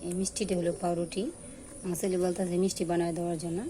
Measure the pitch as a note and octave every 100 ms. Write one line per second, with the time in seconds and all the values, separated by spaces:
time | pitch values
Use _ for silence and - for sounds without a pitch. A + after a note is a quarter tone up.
0 | F3 F3+ F#3+ - G3 F3+ E3+ E3+ F3 E3+
1 | E3+ F#3+ B3 - - - - - F#3 F3
2 | G3 F#3 F3+ F3 F#3 F3 F#3+ - E3+ E3+
3 | E3+ E3 F3 E3+ E3+ E3+ C#4